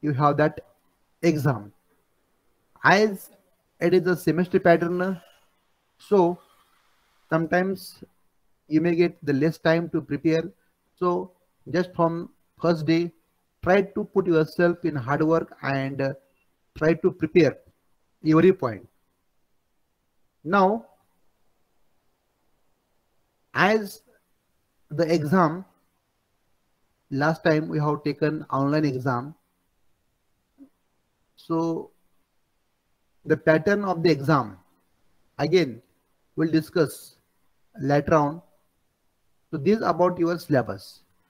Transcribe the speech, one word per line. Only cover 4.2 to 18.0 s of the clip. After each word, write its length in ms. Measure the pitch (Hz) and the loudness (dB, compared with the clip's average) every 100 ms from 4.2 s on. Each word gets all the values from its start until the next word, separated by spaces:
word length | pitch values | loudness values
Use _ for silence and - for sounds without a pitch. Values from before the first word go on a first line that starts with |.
| - 156 175 190 | 0 0 0 2
pattern, 600 | 185 170 175 180 185 180 - _ _ _ _ _ _ _ | 4 4 2 -2 -4 -6 -12 _ _ _ _ _ _ _
so 420 | - 202 170 180 _ _ _ _ _ _ _ _ - | 0 2 2 0 _ _ _ _ _ _ _ _ -4
sometimes 760 | 160 165 175 190 190 - - - _ _ _ _ _ - | -2 0 0 0 -6 -12 -20 -20 _ _ _ _ _ -2
you 120 | 156 | 0
may 160 | 170 170 | 2 2
get 220 | 170 - 147 | 0 0 -4
the 80 | |
less 240 | 135 160 - | 0 0 0
time 320 | 165 165 170 | 0 0 0
to 120 | 165 | -6
prepare. 420 | 127 139 160 160 170 - _ _ _ - | -6 -4 0 0 -2 -14 _ _ _ -4
So 360 | 180 180 185 _ _ _ 143 | -2 -2 -6 _ _ _ -6
just 240 | 170 180 | -4 -2
from 360 | - 165 170 - _ _ - | 0 0 0 -10 _ _ -4
first 240 | 165 165 151 | -2 0 2
day, 260 | 165 170 _ _ _ _ _ | 0 0 _ _ _ _ _
try 200 | 175 196 | 2 2
to 240 | 196 214 208 | 2 -6 -4
put 200 | 196 180 | -2 2
yourself 600 | 160 156 - 175 165 165 | 2 0 0 0 0 -6
in 100 | 147 | -6
hard 260 | 120 147 | -4 -2
work 360 | 156 165 - - | 0 0 -2 -10
and, 400 | 135 139 135 135 | -6 -4 -6 -4
uh, 120 | 135 139 _ _ _ _ _ - | -6 -6 _ _ _ _ _ -4
try 160 | 156 | 0
to 180 | 160 185 | 2 -2
prepare 460 | - 160 180 143 - _ _ _ _ | -2 0 4 4 0 _ _ _ _